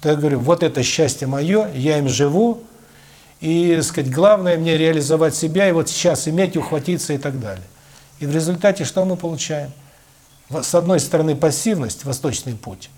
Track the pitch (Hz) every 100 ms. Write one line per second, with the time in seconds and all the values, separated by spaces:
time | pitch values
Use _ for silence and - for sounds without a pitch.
0 | 151 151 151 139 123 170 170 139 120 -
1 | 151 - 135 135 147 208 214 139 135 151
2 | 139 107 143 160 233 226 - - - -
3 | - - - - 160 165 175 165 151 -
4 | 135 131 190 208 180 170 165 156 160 160
5 | 139 156 160 - 165 160 196 170 147 -
6 | 175 151 - 160 190 185 135 156 135 180
7 | - 143 143 135 110 95 92 - - -
8 | - - 147 151 160 180 202 196 143 -
9 | 185 180 175 156 - 151 143 135 - _
10 | _ _ _ _ _ 143 - 175 170 180
11 | - 165 160 147 156 143 233 202 120 -
12 | 139 131 151 127 - 113 - 98 -